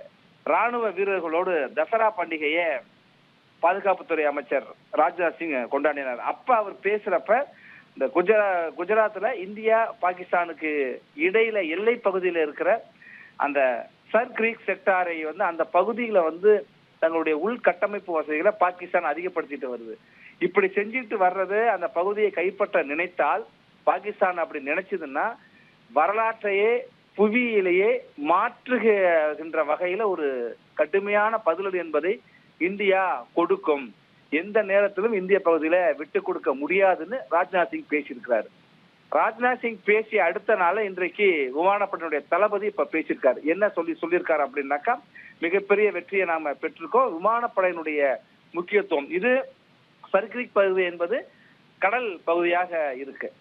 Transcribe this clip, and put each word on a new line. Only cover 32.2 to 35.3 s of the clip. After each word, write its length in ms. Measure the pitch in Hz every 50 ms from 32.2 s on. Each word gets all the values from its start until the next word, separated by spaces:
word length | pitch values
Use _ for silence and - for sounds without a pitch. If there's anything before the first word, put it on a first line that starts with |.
| - _ _ _ _ _ _ -
இந்தியா 680 | 156 185 196 202 208 190 185 190 190 180 151 127 117 - -
கொடுக்கும். 600 | 170 170 170 190 185 - 160 147 139 131 110 101 _ _ _ _ _ _ _
எந்த 320 | 143 156 180 208 202 220
நேரத்திலும் 520 | 208 196 196 202 202 196 196 185 202 233 226
இந்திய 280 | 190 185 185